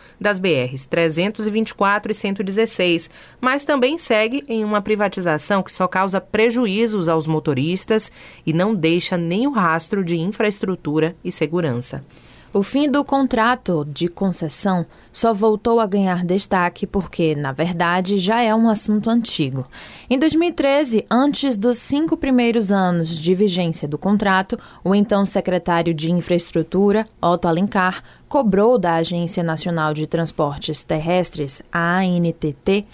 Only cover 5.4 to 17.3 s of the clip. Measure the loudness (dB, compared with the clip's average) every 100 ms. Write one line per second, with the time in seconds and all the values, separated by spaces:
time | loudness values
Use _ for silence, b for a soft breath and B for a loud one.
5.4 | 0 -2 -2 -2 -2 0 0 -2 -2 0
6.4 | 2 2 0 2 0 0 0 0 0 0
7.4 | 0 0 0 -2 0 0 -2 B B B
8.4 | -2 0 2 2 2 2 0 -2 -2 0
9.4 | 0 2 2 0 -2 -2 0 -2 -2 -2
10.4 | -2 -2 -4 -4 -2 0 0 -2 -6 -4
11.4 | -2 0 -2 -2 -6 -10 -14 B B B
12.4 | B -2 0 0 2 0 0 0 2 2
13.4 | 2 0 0 -2 -2 -4 -4 -2 -2 -2
14.4 | -4 -2 0 0 -4 b b -2 0 2
15.4 | 2 2 2 2 2 2 2 0 0 -2
16.4 | 0 0 0 -2 -6 -4 -4 0 0